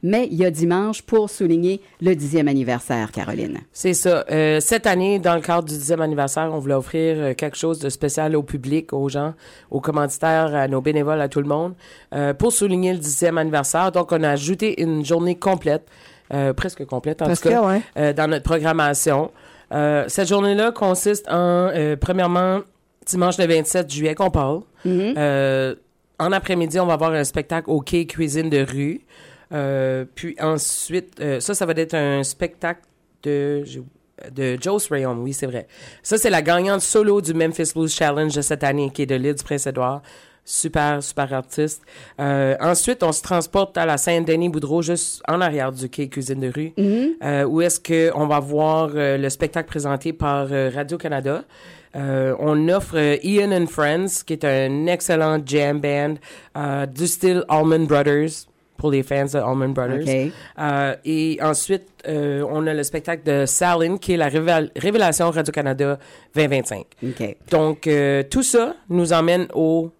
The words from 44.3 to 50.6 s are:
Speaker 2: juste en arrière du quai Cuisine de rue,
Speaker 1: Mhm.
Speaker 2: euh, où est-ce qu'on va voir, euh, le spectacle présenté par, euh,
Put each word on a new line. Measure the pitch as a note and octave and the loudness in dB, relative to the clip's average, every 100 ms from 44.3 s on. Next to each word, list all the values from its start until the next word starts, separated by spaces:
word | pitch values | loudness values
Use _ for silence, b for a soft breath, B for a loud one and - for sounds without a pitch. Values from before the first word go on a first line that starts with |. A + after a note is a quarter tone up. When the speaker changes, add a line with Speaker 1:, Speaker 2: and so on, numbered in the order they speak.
| D#3+ F3 D#3 C#3+ D#3+ | 2 2 -2 0 -2
Speaker 2:
juste | E3 F3 - - - | 0 -2 -2 -6 -2
en | E3 | 0
arrière | F3+ D3+ C3 | 0 0 -4
du | C3 C3 | -4 -10
quai | - C#3 | -6 -8
Cuisine | C#3+ C3 C3+ | -6 -6 -4
de | C3 | -4
rue, | C3 D#3 E3 | -4 -6 0
Speaker 1:
Mhm. | G3+ A3 C4+ E4 | 0 2 0 -2
Speaker 2:
euh, | - C#3+ C#3 | -2 0 0
où | D#3 | 2
est-ce | F3 - | 0 0
qu'on | - E3 E3 D#3 D3+ | 0 2 2 2 0
va | D3 | 0
voir, | C#3 D3 D#3 D#3+ D#3+ D3 | 0 0 2 2 0 0
euh, | C#3+ C#3 | 0 0
le | C#3 | -2
spectacle | C3+ D#3+ E3+ D#3+ | -2 -4 -4 -6
présenté | D#3 C#3+ C#3 D#3+ | -6 -2 -2 -4
par, | D#3+ D3+ C#3+ C#3 | -2 0 0 0
euh, | C#3 | 0